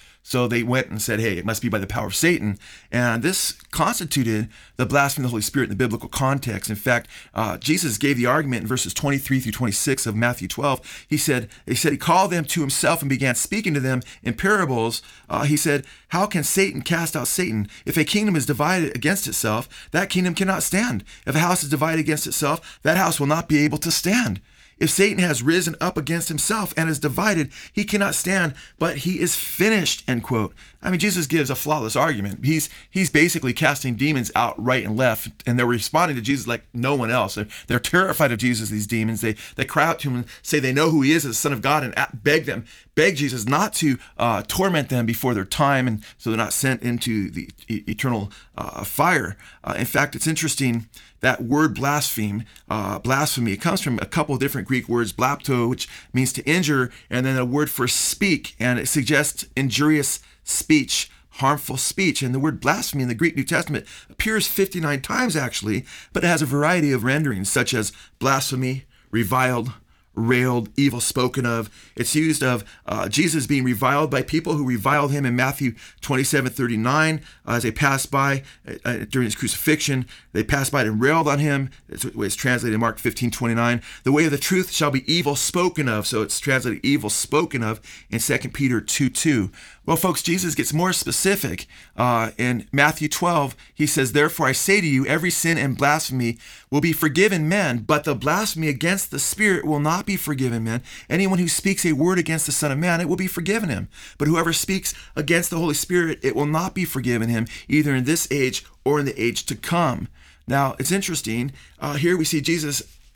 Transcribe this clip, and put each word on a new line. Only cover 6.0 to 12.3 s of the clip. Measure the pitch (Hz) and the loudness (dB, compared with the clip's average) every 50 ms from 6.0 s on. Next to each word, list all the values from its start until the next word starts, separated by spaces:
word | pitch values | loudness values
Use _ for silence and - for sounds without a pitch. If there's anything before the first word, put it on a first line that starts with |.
| - - | -6 -6
context. | - - 139 131 139 139 - 123 104 92 - - | -4 -2 0 0 0 0 -2 -4 -6 -4 -4 -6
In | 110 | -6
fact, | 101 - 131 123 120 - - - - - - - | -2 0 0 0 0 0 -6 -16 -20 -20 -10 -6
uh, | - 113 104 90 | -4 -2 -2 -4
Jesus | - - - 156 - - 151 107 104 | -2 0 0 0 0 0 -2 -2 0
gave | 143 139 143 | 0 0 2
the | 120 120 | 2 2
argument | 123 127 160 147 139 123 110 - | 2 2 2 2 0 -2 -2 -2
in | 107 | -2
verses | 127 123 - 87 - | -2 -2 -2 -4 -4
twenty-three | - - 143 143 135 139 - 135 131 | -2 0 0 0 0 0 0 0 0
through | 127 117 104 | 0 -2 -4
twenty-six | - 127 113 101 - - 147 135 - - | -2 -2 -2 0 0 0 0 0 0 -2
of | 117 104 | -2 -2
Matthew | 107 117 120 123 - 92 92 | 0 0 0 0 -2 -6 -8
twelve. | - - 131 143 131 - - - - - - - | -4 -2 0 0 0 -2 -4 -10 -18 -16 -8 -4
He | 156 | -2
said, | 143 - - 139 123 113 - - - - | 0 0 0 0 0 -2 -6 -12 -12 -6
he | - 123 | -4 -2
said, | 117 - 160 143 | 0 2 2 0
he | - | 0
called | - 170 170 180 190 190 | 2 2 4 4 4 2